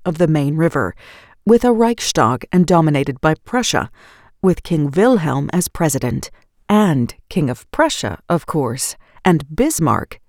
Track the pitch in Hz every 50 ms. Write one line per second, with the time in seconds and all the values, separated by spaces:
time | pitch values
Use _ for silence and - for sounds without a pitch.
0 | - 180 160 160 175 156 156 151 139 143 151 156 165 165 - 143 104 87 - -
1 | - - - - - - _ _ - 202 233 233 - 247 233 220 233 233 233 -
2 | - - - 160 123 113 127 - - - - 180 175 147 180 165 160 156 147 139
3 | 139 143 127 - - 156 156 - - - - 254 226 - - - - - - -
4 | - - - - _ _ _ _ - 185 170 - - - 170 156 147 139 135 180
5 | 214 254 254 196 160 143 127 139 143 - - 175 175 - - - 170 151 - 131
6 | - - - - - - - - _ _ _ _ _ - 202 214 214 180 147 131
7 | 120 117 - _ - - - 190 156 123 - - - _ - - 320 302 - -
8 | - 104 - - _ - 175 156 - - - 156 131 113 120 135 - - - -
9 | - _ _ - - 185 170 151 139 143 156 - 254 320 - - 160 127 - -
10 | - - - - _